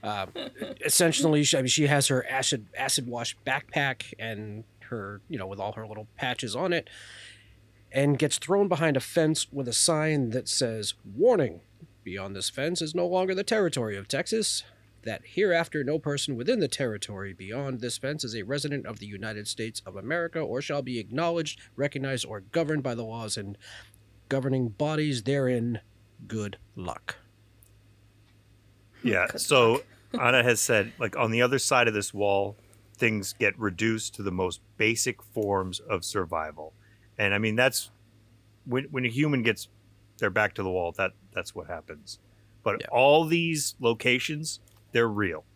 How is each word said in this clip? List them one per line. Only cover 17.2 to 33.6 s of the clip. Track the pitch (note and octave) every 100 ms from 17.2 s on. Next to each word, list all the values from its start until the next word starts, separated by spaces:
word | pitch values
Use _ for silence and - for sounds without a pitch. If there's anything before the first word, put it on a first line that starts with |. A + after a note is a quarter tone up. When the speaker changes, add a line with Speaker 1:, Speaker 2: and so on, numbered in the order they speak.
| G2
Speaker 1:
beyond | F#2+ F#2+ A#2 C#3 B2+
this | A#2+ -
fence | C3 D3+
is | B2 A2+
a |
resident | G2 C#3 C#3+ C#3 -
of | A2
the | G2+
United | G2+ A2 G#2 G#2
States | - A2 A2 -
of | G2
America | G#2 E3 E3+ E3
or | D#3 A#2+
shall | C#3+ C#3+
be | B2+ A#2+
acknowledged, | G2+ B2 E3+ E3+ D#3 - - -
recognized, | C#3+ C#3+ C3+ C3 -
or | G#2+
governed | F#2+ E3+ D#3 C#3+
by | C3+ A#2
the |
laws | A2+ A#2 A2 G#2+
and | G2+ G2+ - - - - _ - _
governing | C3+ C3 C3 A#2+
bodies | G#2 D3 D#3 D3+ B2+
therein. | G#2 C#3 B2+ B2 A#2 A2+ - _ _ _ -
Good | A2 G2+ - - -
luck." | F2+ - - - _ _ _ _ - _ _ _ _ _ _ _ _ _ _ _ _ -
Speaker 2:
Yeah, | - F#2+ F#2
Speaker 3:
Good | -
Speaker 2:
so | - C3+ A#2
Speaker 3:
luck. | A#2 - - _
<laughs> | A#3+
Speaker 2:
Anna | B2 B2+
has | A#2+ A#2
said, | - A2+ G#2 -
like, | A2+ -
on | A2+
the | A2+
other | B2 C3
side | - C3 A#2
of |
this | G#2 G2
wall, | G2 G2+ G2 G2 G#2 - - - -
things | A#2+ G#2+ F#2+
get | - G#2+
reduced | G2+